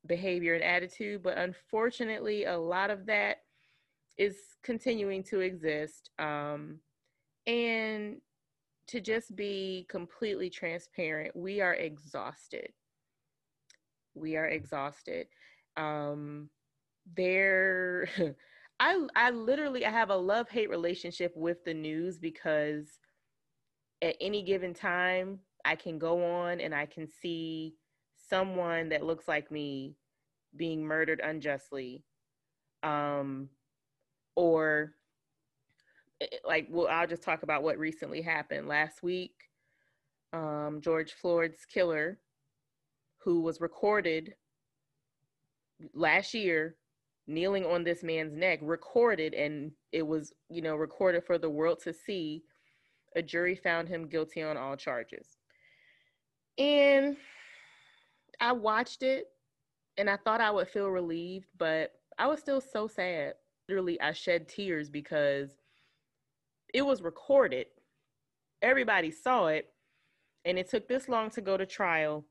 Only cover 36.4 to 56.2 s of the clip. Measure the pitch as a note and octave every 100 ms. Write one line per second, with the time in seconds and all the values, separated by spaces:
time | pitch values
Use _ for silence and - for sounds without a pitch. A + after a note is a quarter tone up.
36.4 | - D#3+ D3+ E3+ E3 E3 E3+ E3+ - D#3+
37.4 | - D3+ D#3 D3+ D#3 D#3 D3+ D3+ E3 D#3+
38.4 | D3 D3 D3 D3 D3+ - F3 F3+ F3+ _
39.4 | - _ _ _ _ _ _ _ _ E3
40.4 | D#3 D3 D3+ D3+ D#3 D#3+ D#3+ - F3+ E3+
41.4 | E3 D#3+ - - F3 D#3 D#3 G3+ _ _
42.4 | _ _ _ _ _ _ _ _ G3 E3+
43.4 | E3 D#3+ E3 - G#3 G#3 E3+ D#3+ D#3+ -
44.4 | _ _ _ _ _ _ _ _ _ _
45.4 | _ _ _ _ - - E3 E3+ G3 A3+
46.4 | G3 D#3+ D#3+ - _ _ _ _ - D#3
47.4 | F#3 G3 F3 F3 E3+ E3+ E3+ D#3+ D#3 D3
48.4 | F#3 D#3 D3+ E3 - A#3+ A#3 F#3+ D#3 -
49.4 | D3 D3+ D3+ - _ D#3+ D#3 D#3+ D3+ _
50.4 | _ E3+ D#3+ D3+ D#3 - F#3 F3 - E3+
51.4 | D#3+ D3 D#3+ E3+ F3 E3 - G3 D#3 D#3
52.4 | _ _ _ _ _ _ _ - E3 E3+
53.4 | F3+ F#3 F#3 E3+ E3 E3+ D#3+ D#3 D#3 E3+
54.4 | D#3 D3 C3+ C#3 - B2 - - - _
55.4 | _ _ _ _ _ _ _ _